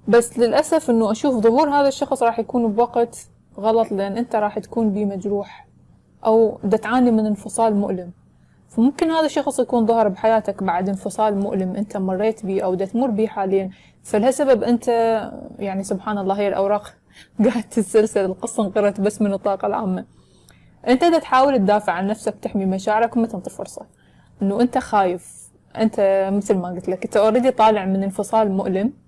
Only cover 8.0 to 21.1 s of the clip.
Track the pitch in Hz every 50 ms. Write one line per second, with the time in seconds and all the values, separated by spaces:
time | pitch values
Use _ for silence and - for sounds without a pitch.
8 | 180 175 - _ _ _ _ _ _ _ _ _ _ _ - - 233 269 277 -
9 | 339 320 320 320 320 294 - 311 277 294 262 - 247 - - 240 226 214 233 226
10 | 220 208 185 - - 220 226 220 214 - 196 - 196 185 170 180 185 196 196 190
11 | - 202 - - 214 214 208 196 202 202 - 190 190 185 185 202 208 208 - 202
12 | 190 185 190 185 208 220 220 220 220 185 190 190 - 185 185 185 196 185 - 233
13 | 269 262 214 196 220 214 - 208 196 190 190 196 190 185 - _ _ _ _ _
14 | _ - - 208 214 262 240 - 294 269 254 208 - 240 240 233 - 247 233 226
15 | 226 226 226 214 208 - - - - - - - 202 196 190 190 196 - 208 185
16 | - 214 208 202 190 190 196 202 208 196 - - 196 196 208 202 208 - - _
17 | _ _ _ - - _ _ - 208 254 214 240 220 - - 233 196 - - 220
18 | 208 220 - 208 190 190 185 - - 226 - - 214 190 190 214 208 202 196 208
19 | 190 208 208 - 214 202 196 196 - 208 196 190 - 208 208 247 226 185 185 185
20 | - _ _ _ _ _ _ _ _ _ _ _ _ _ _ _ - 226 254 254
21 | 339 349